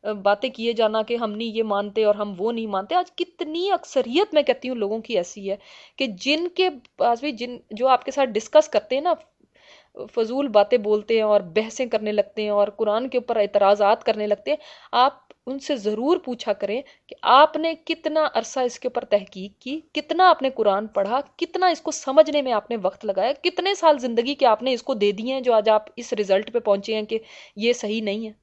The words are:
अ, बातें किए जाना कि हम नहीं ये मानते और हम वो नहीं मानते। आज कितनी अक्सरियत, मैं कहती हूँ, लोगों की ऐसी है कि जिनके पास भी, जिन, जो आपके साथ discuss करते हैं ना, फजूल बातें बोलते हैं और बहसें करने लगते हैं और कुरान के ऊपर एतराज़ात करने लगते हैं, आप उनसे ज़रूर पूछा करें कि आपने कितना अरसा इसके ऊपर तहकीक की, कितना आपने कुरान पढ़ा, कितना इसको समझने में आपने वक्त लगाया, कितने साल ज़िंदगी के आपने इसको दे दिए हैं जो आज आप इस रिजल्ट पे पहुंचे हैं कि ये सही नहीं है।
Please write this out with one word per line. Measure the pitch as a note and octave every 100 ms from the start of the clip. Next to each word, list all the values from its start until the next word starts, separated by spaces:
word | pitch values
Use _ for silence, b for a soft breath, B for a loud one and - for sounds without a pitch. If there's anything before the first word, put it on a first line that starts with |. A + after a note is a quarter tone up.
अ, | G#3
बातें | G#3 G3 G3+ C4
किए | C4 A#3
जाना | A3+ A3 A3
कि | G#3 A#3+
हम | A3+
नहीं | G#3 A#3
ये | A3
मानते | A3 G3+ G#3 G3+
और | G#3+ G#3
हम | G#3 F#3
वो | G#3+
नहीं | A#3 A3
मानते। | G3 G3 F4+
आज | F#4+
कितनी | - F4 _ D#4+ D#4+ F#4+
अक्सरियत, | F#4 - C#4 A#3+ C4+ G#4
मैं | D4+
कहती | C#4+ A#3 B3
हूँ, | B3
लोगों | G3+ A3
की | A3 G#3+
ऐसी | F3 - G3
है | G3 B B B -
कि | C4+
जिनके | F#3 B3+ D#4 F4 F4 F#4
पास | C#4+ _ _ B3 A#3
भी, | C#4+
जिन, | A3+ A#3+ A#3+ _
जो | G#3+ B3+
आपके | B3 -
साथ | C4 C4+
discuss | G#3 - D4+ D4+
करते | G#3+ - C4
हैं |
ना, | E4 D#4+ _ _ _ b b b b - -
फजूल | - A3 B3+ C#4+
बातें | G#3 - B3
बोलते | G#3 G#3+ G#3 A3+
हैं |
और | G#3+ G#3
बहसें | F3+ E3+ A3 - B3
करने | A3 G#3+
लगते | G#3 G3+ -
हैं | G#3+
और | G#3 G3+
कुरान | G3+ A3 G#3+ C4
के | B3
ऊपर | A#3 A3+
एतराज़ात | G3+ G#3 G3 G#3 G3+ -
करने | - G#3+ G#3
लगते | G#3 -
हैं, | D4+ B B B
आप | A#3 C4 - _ - -
उनसे | C#4 - C#4
ज़रूर | G3+ G#3+ C4 F4+
पूछा | - A#3+ -
करें | G3+ G3 G#3 - b b
कि | -
आपने | - B3+ D#4 D#4 E4 D#4+
कितना | - D#4+ D#4 D4+ D4+
अरसा | A3 A3 C4+
इसके | B3 A#3+ B3
ऊपर | A#3+
तहकीक | - G#3 F#3+ F#3 G3 _
की, | B3 D4+ -
कितना | D4+ D4+ D#4+ F#4
आपने | F4 C4+
कुरान | C4 G#3 G3 G#3+
पढ़ा, | G#3 G3 B3
कितना | C#4+ - E4+ F#4 F#4
इसको | E4 -
समझने | - - C#4 D#4 D4
में | C4
आपने | A3 - A3+
वक्त | F#3 - G#3+
लगाया, | G3 A3
कितने | C#4+ F4 - F4+ G4+
साल | E4 D4
ज़िंदगी | B3 A3+ A#3 C#4+
के | C4+
आपने | G#3+ B3+
इसको | B3 - B3
दे | G#3
दिए | G3+ A3+
हैं | C4
जो | B3
आज | A3+ G#3+
आप | G#3+ G#3+ -
इस | A#3+
रिजल्ट | G#3 G3 G3 G#3+
पे | A#3
पहुंचे | A3 G3+ G3+ A3
हैं | G#3+
कि | A3 A3+ B B -
ये | A3+
सही | A#3+ G#3 A3
नहीं | G#3+ G3+ A3
है। | G#3+